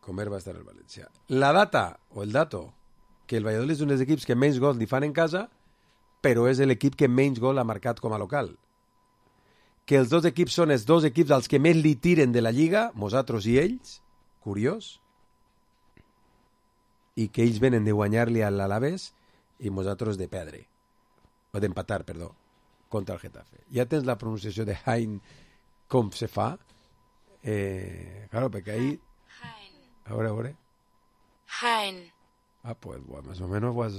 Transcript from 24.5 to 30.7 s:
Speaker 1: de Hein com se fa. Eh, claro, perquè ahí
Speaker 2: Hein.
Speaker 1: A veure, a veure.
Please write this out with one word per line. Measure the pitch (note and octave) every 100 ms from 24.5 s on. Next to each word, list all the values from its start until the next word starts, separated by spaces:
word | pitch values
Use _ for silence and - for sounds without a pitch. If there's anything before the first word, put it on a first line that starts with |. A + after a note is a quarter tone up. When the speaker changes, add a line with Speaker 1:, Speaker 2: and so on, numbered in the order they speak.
| G2 G#2+
Speaker 1:
de | G2
Hein | - A#2 A2+ G#2 _ - _ _ _ _ _
com | C3 G#2+
se | - A2
fa. | - G#2+ F#3 _ _ _ _ _ _ _ _
Eh, | - G#2+ G2 F#2 F#2+ F2 E2+ F#2+ G#2
claro, | A2 C3
perquè | G2+ F#2 G#2+
ahí | C3
Speaker 2:
Hein. | D3+ _ _ _ - A#3+ A3 G3 _ _ _ G#2
Speaker 1:
A |
veure, | A2 A2
a | G#2+
veure. | A#2+ D3+ _